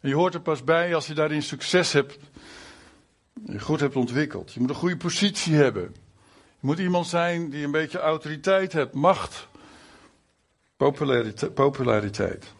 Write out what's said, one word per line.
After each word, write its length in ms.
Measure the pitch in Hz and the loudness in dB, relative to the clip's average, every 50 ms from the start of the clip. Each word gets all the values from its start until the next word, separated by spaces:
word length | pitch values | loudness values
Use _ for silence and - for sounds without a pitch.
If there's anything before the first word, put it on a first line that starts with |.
En 80 | - 139 | -2 0
je 60 | 139 | 0
hoort 200 | 151 175 185 170 | 2 2 0 0
er 60 | 170 | -4
pas 240 | - 160 156 135 123 | -4 -4 -4 -4 2
bij 300 | 143 160 165 170 175 170 | 2 2 2 2 2 0
als 120 | 160 143 | -2 -2
je 80 | 151 156 | -4 -2
daarin 280 | 147 156 156 151 147 | -2 0 0 0 -2
succes 500 | 147 - - 131 - - - 180 175 - | -4 -4 -8 -8 -4 2 2 4 4 4
hebt, 260 | - 147 139 - - - - - _ - - - - - - - - - - - - _ _ _ _ _ _ _ _ - 214 | 2 2 2 2 -6 -20 -20 -20 _ -20 -20 -20 -20 -20 -20 -20 -20 -20 -20 -20 -20 _ _ _ _ _ _ _ _ -16 -14
je 140 | - - 101 | -12 -12 -10
goed 200 | - - 156 147 | -4 -4 -2 0
hebt 160 | 143 139 131 | 0 0 2
ontwikkeld. 560 | 135 123 117 120 139 151 147 - - 85 - | 0 -2 0 0 -2 -2 -2 -4 -10 -10 -10
Je 80 | - 113 | -4 -2
moet 80 | 123 127 | -2 -2
een 60 | 143 | -2
goede 220 | - 170 180 175 | -2 -2 -2 -2
positie 580 | 170 - 175 - - 202 202 202 - - 170 156 | -2 -4 -4 -2 0 0 0 0 -2 0 2 6
hebben. 400 | 151 143 127 110 101 87 92 - - - _ _ _ _ _ _ - _ _ _ _ | 6 6 6 4 0 -6 -8 -10 -18 -20 _ _ _ _ _ _ -20 _ _ _ _
Je 60 | - | -2
moet 120 | 131 151 170 | -2 -2 0
iemand 280 | 190 180 180 175 170 | 0 2 2 0 0
zijn 440 | 175 - 170 170 175 175 170 170 156 | 0 0 0 0 2 0 -2 -4 -6
die 140 | 139 147 147 | -6 -6 -6
een 60 | 143 | -2
beetje 280 | 147 156 160 147 - 180 | 0 -2 -2 -2 -4 -2
autoriteit 720 | 156 156 160 151 - 156 156 147 - 190 190 190 190 185 | 0 0 0 0 -4 -8 -10 -4 0 2 2 2 2 0
hebt, 220 | 180 160 135 - - | -2 -2 -2 -2 -2
macht, 540 | 139 147 180 190 - - - - - - - _ - - - - - - - - - - - _ _ _ _ _ _ _ _ _ _ _ _ _ | 2 4 4 4 4 0 -8 -10 -14 -18 -20 _ -20 -20 -20 -20 -20 -20 -20 -20 -20 -20 -20 _ _ _ _ _ _ _ _ _ _ _ _ _
popularite-, 760 | _ 139 139 143 - 156 139 131 120 117 107 104 - - - | _ 2 2 2 2 0 2 2 2 0 -2 -4 -6 -6 -6
populariteit. 1000 | - - 139 139 139 - 131 123 110 107 104 101 98 - 101 90 92 - - - - | 0 2 2 2 2 0 0 2 2 2 0 -2 -4 -2 -4 -4 -4 -8 -14 -20 -20